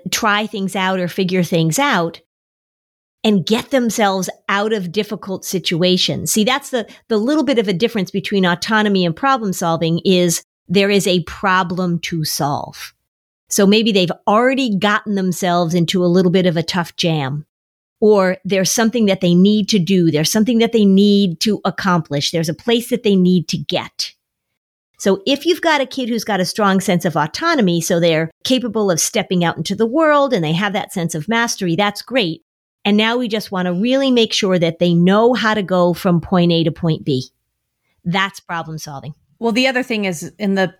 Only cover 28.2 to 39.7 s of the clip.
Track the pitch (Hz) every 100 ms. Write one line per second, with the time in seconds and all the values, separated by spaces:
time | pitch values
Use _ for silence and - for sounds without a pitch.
28.2 | 160 - - 262 240 220 202 160 - 220
29.2 | 190 180 170 - 160 196 226 269 320 294
30.2 | 277 226 151 165 208 196 - - 165 160
31.2 | 151 226 233 - 180 165 202 202 - 254
32.2 | 185 160 _ _ _ _ 202 208 220 247
33.2 | 247 214 - 190 180 175 233 262 269 247
34.2 | 220 - 196 185 165 160 175 170 175 202
35.2 | 233 247 214 214 185 185 175 170 196 170
36.2 | - 180 170 165 165 160 165 160 - 131
37.2 | 127 _ _ _ _ _ _ _ 180 185
38.2 | 196 - _ 170 156 160 - 139 - -
39.2 | _ _ 226 220 262